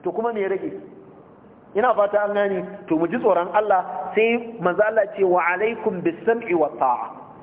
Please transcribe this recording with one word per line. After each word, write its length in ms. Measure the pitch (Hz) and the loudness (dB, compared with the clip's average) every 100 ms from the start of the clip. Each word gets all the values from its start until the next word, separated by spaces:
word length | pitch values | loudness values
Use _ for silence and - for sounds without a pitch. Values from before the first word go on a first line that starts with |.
To 80 | 180 | -4
kuma 220 | 180 233 | -4 -4
me 80 | 220 | -2
ya 60 | 190 | -2
rage? 240 | 185 156 - - - - - - - - - - 196 | -2 -6 -10 -16 -20 -20 -20 -20 -20 -20 -20 -6 0
Ina 180 | 247 | 2
fata 300 | 202 202 208 | 2 2 2
an 100 | 208 | 0
gane. 320 | 202 202 185 180 - - | 0 0 0 -6 -12 -2
To 100 | 160 | 0
mu 100 | 165 | 0
ji 100 | 240 | 0
tsoron 300 | - 175 180 | 2 2 2
Allah, 580 | 214 214 190 180 - - 214 | 0 2 2 0 -8 -4 2
sai 400 | 226 233 233 - | 2 2 -4 -2
manzon 260 | 175 175 214 | -2 2 2
Allah 180 | 220 196 - | 2 0 0
ce, 80 | |
"Wa 180 | 190 180 170 | 2 2 2
alaikum 480 | 180 214 226 214 180 | 0 -2 -2 -4 -2
bis 140 | 170 156 - | -2 -2 -2
sam'i 280 | 233 233 | -2 0
wa 160 | 175 147 123 | 0 0 0
ta'a." 440 | 135 120 107 - - - | 0 0 -4 -12 -20 -20